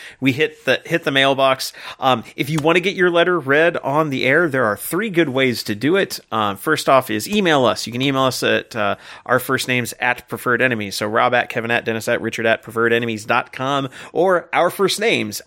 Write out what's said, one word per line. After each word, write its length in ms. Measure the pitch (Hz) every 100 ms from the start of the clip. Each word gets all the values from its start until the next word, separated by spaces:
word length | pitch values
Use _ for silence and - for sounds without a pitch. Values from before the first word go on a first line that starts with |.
| - -
we 140 | 135
hit 320 | 123 151 - -
the, 160 | 123 -
hit 200 | 165 160
the 60 |
mailbox. 600 | 139 139 135 135 131 - - - -
Um, 280 | 131 120 - -
if 140 | 143
you 100 | 156
wanna 220 | 151 180
get 160 | 190 185
your 120 | 180
letter 300 | 170 175 175
read 380 | 135 143 170 -
on 320 | 135 151 156
the 160 | 127 117
air, 240 | 151 170
there 160 | 131 113
are 100 | 104
three 340 | - 170 226
good 200 | 170 156
ways 340 | 127 131 113
to 120 | - 104
do 200 | 135 190
it. 240 | 175 - -
Uh, 260 | 110 104 95
first 340 | 160 151 -
off 200 | 135 120
is 160 | 107 -
email 380 | 208 180 147
us. 240 | 117 92 -
You 60 |
can 80 | 120
email 220 | 139 135
us 200 | 131 -
at, 320 | 120 107 - 117
uh, 220 | 101 98 - - -
our 140 | 123
first 300 | - 131 -
names 240 | 123 117 -
at 260 | 123 123 -
preferred 340 | 117 131 117
enemies. 340 | 127 113 101 -
So 120 | 107
Rob 260 | 113 120
at 140 | 120 -
Kevin 240 | 123 117
at 140 | 117 113
Dennis 240 | 113 120
at 100 | 120
Richard 260 | 113 117 113
at 180 | 110
preferred 280 | - 113 117
enemies 320 | 117 117 110
dot 300 | 120 120 -
com 340 | - 131 139 135 - -
or 380 | - 190 175 -
our 180 | 135 175
first 300 | - 185 196
names 420 | 220 139 107 101